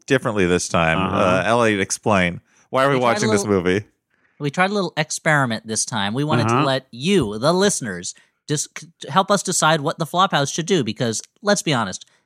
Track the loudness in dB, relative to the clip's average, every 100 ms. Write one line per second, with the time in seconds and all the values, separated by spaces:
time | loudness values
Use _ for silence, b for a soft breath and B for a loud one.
0 | 0 0 2 2 2 2 0 0 2 0
1 | 0 0 2 2 2 2 2 2 -2 -4
2 | 0 2 2 -2 b b b 0 2 2
3 | 2 2 2 0 2 0 2 0 -4 _
4 | _ _ _ -10 -6 -2 0 0 -2 -4
5 | -6 -4 2 2 2 -2 -6 -6 -4 -4
6 | -2 -2 0 0 2 2 2 -2 -6 -6
7 | 0 2 2 0 0 2 2 0 -4 -8
8 | -10 b b b -6 -6 -6 -14 -20 _
9 | -4 -2 2 0 0 0 2 2 0 -4
10 | -4 0 0 0 -2 -4 0 0 0 -2
11 | -4 -4 -10 _ -2 0 0 -2 -2 -8
12 | -16 _